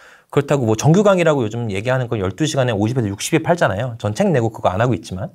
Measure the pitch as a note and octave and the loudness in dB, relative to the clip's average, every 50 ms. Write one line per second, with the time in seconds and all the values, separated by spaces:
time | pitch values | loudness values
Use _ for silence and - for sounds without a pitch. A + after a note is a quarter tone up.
0 | - - - - _ _ - C#3+ C#3 - D3 C#3 B2 A2 A2 - - C#3+ E3 G3+ | -20 -20 -20 -20 _ _ -2 -2 0 0 0 0 2 2 0 2 4 4 4 6
1 | G3+ G3+ F#3+ F3+ E3+ D#3+ D3+ C#3 A2+ G#2 A2 A#2+ A#2+ A2 F#2+ G2 G#2+ B2 C3 C3 | 6 4 4 4 4 2 2 0 0 -2 -4 -6 -6 -4 -6 -4 -2 -2 -2 -2
2 | B2 A2+ B2 G#2+ F#2 F#2 F#2 - D#3 C#3+ - C#3 B2 B2 A2 G2 G#2 A2 B2+ C3 | -2 -2 -2 -2 -2 -2 -2 -2 -4 -2 0 0 0 0 0 0 0 0 0 0
3 | A2+ G2+ G2 - - - D#3+ D#3 D#3+ - F3 E3+ E3 B2+ F#2+ G2 B2 B2+ A2+ - | -2 -2 -4 -6 -4 -2 -2 0 0 0 0 0 0 -2 -2 -2 -6 -6 -6 -6
4 | - G#2 G#2+ - G3+ G3+ D#3 B2 A2+ A2+ - - - G2 F2+ G2 A#2+ C3 A2 - | -6 -4 -2 0 0 2 2 2 0 0 -2 -2 -2 0 0 0 0 0 0 -2
5 | - - F#2 F#2 A#2 - | -4 -8 -10 -10 -10 -10